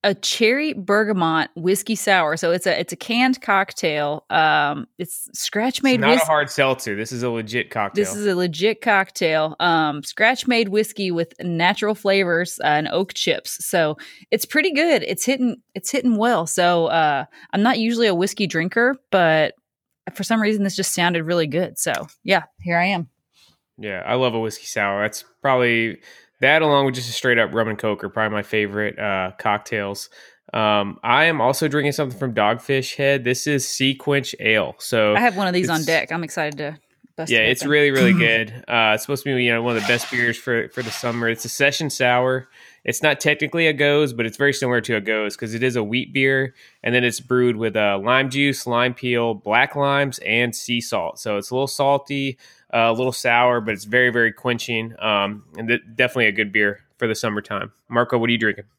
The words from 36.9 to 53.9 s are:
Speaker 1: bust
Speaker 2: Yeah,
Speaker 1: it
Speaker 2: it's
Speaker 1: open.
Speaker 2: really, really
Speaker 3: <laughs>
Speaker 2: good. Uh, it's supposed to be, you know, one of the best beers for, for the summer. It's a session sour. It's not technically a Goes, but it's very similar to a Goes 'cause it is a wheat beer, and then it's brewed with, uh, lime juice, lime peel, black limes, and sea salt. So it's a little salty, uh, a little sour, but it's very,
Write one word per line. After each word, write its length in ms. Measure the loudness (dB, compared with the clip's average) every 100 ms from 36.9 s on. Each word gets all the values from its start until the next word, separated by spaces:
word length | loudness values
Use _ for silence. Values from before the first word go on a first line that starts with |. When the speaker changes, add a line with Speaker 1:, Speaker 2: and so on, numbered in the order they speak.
| _ _ -12
Speaker 1:
bust 120 | 0
Speaker 2:
Yeah, 100 | 2
Speaker 1:
it 100 | 2
Speaker 2:
it's 120 | 0
Speaker 1:
open. 80 | 2
Speaker 2:
really, 200 | 2 4
really 220 | 4 4
Speaker 3:
<laughs> 40 | 4
Speaker 2:
good. 340 | 4 2 -2 -10 -2
Uh, 260 | 2 4
it's 100 | 2
supposed 220 | -2 -6 -2
to 100 | 0
be, 80 |
you 80 | 2
know, 100 | 2
one 140 | 0 -2
of 60 |
the 60 | 0
best 200 | 0 0
beers 280 | -2 -2 -2
for, 320 | -4 -4 -4
for 140 | -8
the 80 | -8
summer. 360 | -6 -6 -2 -2
It's 160 | -4
a 60 | -6
session 400 | 0 0 2 -6
sour. 580 | 0 2 4 2 -2 -6 -20 -20 _ -6
It's 180 | 0
not 160 | 0 2
technically 480 | 0 0 0 2 0
a 60 |
Goes, 400 | 2 2 4 2
but 120 | -2 -6
it's 120 | 0
very 160 | 0
similar 260 | 0 0 0
to 160 | 0 -4
a 60 |
Goes 340 | 0 -2 -2 -6
'cause 180 | -8
it 80 | -2
is 140 | -2 -2
a 80 |
wheat 300 | -2 -4 -4
beer, 400 | 0 2 2 -2 _ -20 _
and 120 | 0 2
then 80 |
it's 160 | 0 -2
brewed 380 | 0 2 4 2
with, 180 | -2 2
uh, 240 | 2 2
lime 280 | 2 2 2
juice, 360 | 0 0 -2 -2
lime 280 | 0 0
peel, 400 | -2 -2 0 0
black 420 | -4 0 2 2 0
limes, 440 | 0 0 -2 -4
and 360 | -2 0 0 -2
sea 240 | -4 -4
salt. 400 | -2 -2 -4 -6
So 160 | -4 -4
it's 140 | -4
a 20 |
little 140 | -4 -4
salty, 720 | 0 0 0 -2 -4 -4 -8 -18 _ _
uh, 40 | 0 2
a 60 |
little 180 | 2 -2
sour, 480 | -2 2 4 4 2
but 140 | -2
it's 100 | -6
very, 260 | 0